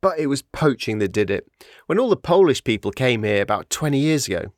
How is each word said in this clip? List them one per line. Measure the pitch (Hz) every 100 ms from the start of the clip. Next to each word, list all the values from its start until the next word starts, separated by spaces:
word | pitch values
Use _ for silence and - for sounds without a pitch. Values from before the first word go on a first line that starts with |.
But | 190 160
it | 151
was | 143
poaching | - - 156 127 - 107
that | 101
did | 95 98
it. | 98 - _ - - _
When | 185
all | 254
the | 185
Polish | - 180 185 135
people | - 110 104
came | - 131 117
here | 107 104
about | 101 104 -
twenty | - 156 139
years | 151 156 123
ago | 90 101